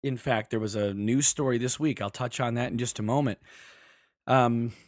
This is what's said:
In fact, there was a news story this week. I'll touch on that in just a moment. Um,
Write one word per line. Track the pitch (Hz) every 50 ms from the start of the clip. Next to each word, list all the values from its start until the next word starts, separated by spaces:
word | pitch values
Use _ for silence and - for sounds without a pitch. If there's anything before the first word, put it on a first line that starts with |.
In | - 139 131
fact, | 117 - 139 120 110 110 _
there | - 110
was | 110 104 101
a | 107 104 101
news | 98 101 101 110 123 139 143 -
story | - - 143 131 123
this | 117 120 127 - -
week. | 156 156 123 -
I'll | 104 101
touch | - - 127 120 - -
on | 127 120 117
that | 117 123 123
in | - 113
just | 123 117 - -
a |
moment. | 107 107 123 143 143 123 98 _ _ - - - - - - - - - _ _ _ _ _ _ _
Um, | - 127 131 123 120 117 117 117 117 107 - -